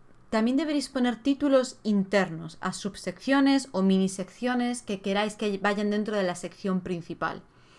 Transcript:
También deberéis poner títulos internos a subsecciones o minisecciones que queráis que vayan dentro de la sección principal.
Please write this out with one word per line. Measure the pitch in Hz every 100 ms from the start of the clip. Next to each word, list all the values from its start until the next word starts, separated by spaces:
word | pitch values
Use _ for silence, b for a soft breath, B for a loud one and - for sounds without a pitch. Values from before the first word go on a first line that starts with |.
| - - -
También | 220 226 269
deberéis | 311 294 269
poner | 262 247 226
títulos | 277 277 285 269 254 -
internos | 220 202 190 202 175 160 165 -
a | 185
subsecciones | 185 196 - - 175 - 277 277 269 269
o | 190
minisecciones | 190 190 190 190 180 - 247 247 240 247
que | - 196
queráis | 202 202 214
que | 208 214 196
vayan | 208 208 208
dentro | 208 214 214
de |
la | 185 175
sección | 175 - 196 185
principal. | 180 175 - - - - - b b